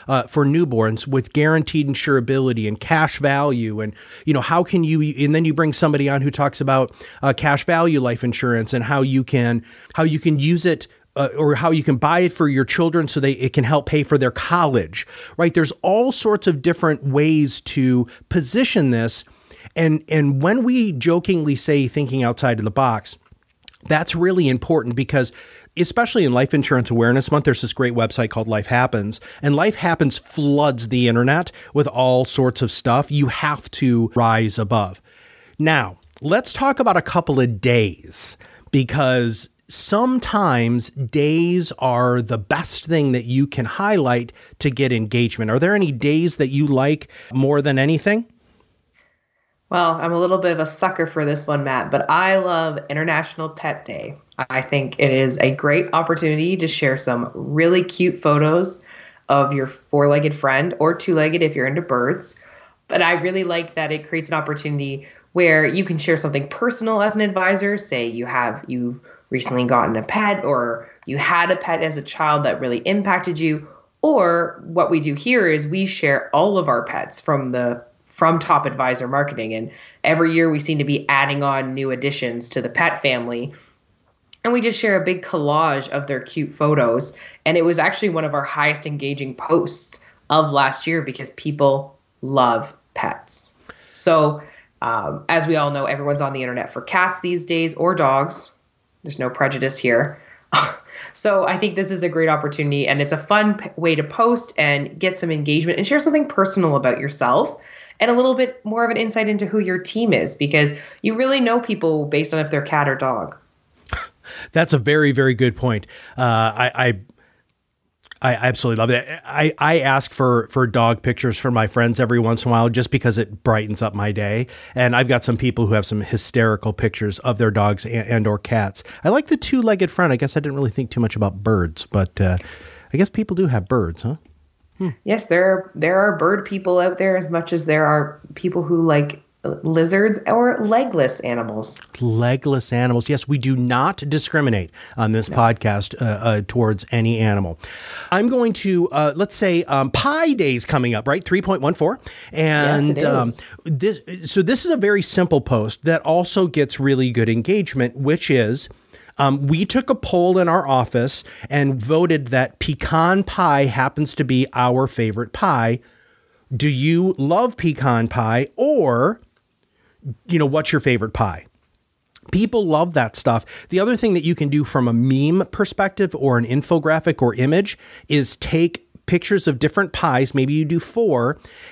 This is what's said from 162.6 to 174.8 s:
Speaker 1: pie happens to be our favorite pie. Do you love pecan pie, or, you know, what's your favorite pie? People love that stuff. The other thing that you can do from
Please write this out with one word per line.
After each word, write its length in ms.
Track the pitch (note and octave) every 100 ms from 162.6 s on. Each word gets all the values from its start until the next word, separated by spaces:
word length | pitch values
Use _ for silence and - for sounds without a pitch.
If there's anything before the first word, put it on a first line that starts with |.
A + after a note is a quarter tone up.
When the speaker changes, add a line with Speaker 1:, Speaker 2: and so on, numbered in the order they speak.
| - C3+ - D#3+ E3+ F#3+
Speaker 1:
pie 420 | F#3+ - E3+ C#3 C3+
happens 500 | A2 C3 - D3 -
to 80 |
be 240 | C3+ B2+ C3
our 340 | B2+ B2 B2+ C3
favorite 460 | - A2+ G#2+ A#2+
pie. 460 | - F#3+ C3 A2+ A#2 _ _ _ _ _ _ - A#2+
Do 140 | D3
you 460 | B2+ D3+ E3+ F#3+ F#3
love 400 | C#3 F3+ A#3+ -
pecan 500 | E3+ C#3+ C3 A#2 A2+
pie, 420 | B2+ A2 A#2+ C#3 -
or, 680 | C#4 C#4+ C#3+ A#2+ D#3 A3+ _ _ _ _ _ _ _ _ C#3 - -
you 120 | E3+
know, 60 | C#3+
what's 260 | D#3 -
your 100 | D3
favorite 320 | C3+ A#2+ A2
pie? 320 | - G#2 D#2+ - _ _ _ _ _ _ _ -
People 340 | F3+ A3+ A3+ F3+
love 280 | D3+ F3
that 220 | D3+ A2+ -
stuff. 520 | - A#2 - - -
The 100 | F#3
other 180 | G#3+ A#3
thing 160 | A3+
that 100 | F3
you 100 | D#3
can 160 | E3+ D3
do 140 | D3
from 240 | C3+ C#3